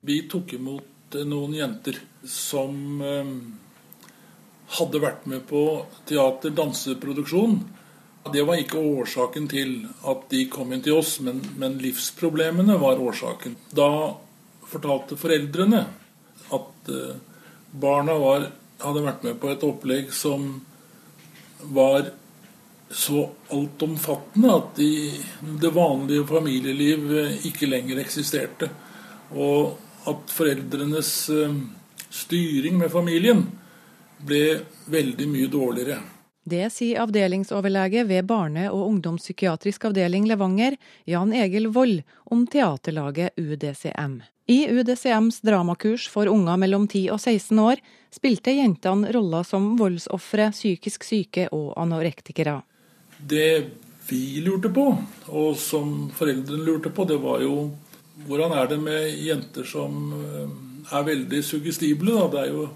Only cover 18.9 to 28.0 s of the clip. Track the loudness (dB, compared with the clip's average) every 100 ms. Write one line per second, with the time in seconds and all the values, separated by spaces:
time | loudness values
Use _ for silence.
18.9 | -2 -2 -4 -6 -6 -4 -2 -2 -2 -2
19.9 | -2 -2 -4 -2 -2 -4 -10 -16 -20 -20
20.9 | -20 -20 -20 -20 -20 -20 -20 -4 4 6
21.9 | 6 2 -8 -20 -20 -20 -20 -20 -20 -14
22.9 | -6 0 0 0 -6 -6 -4 -4 -4 -4
23.9 | -4 -4 -4 -2 4 6 6 2 0 2
24.9 | 2 -2 -8 -12 -12 -10 0 2 4 4
25.9 | 2 0 0 2 0 2 0 -2 0 2
26.9 | 2 2 0 0 -4 -6 -4 -2 0 -2
27.9 | -6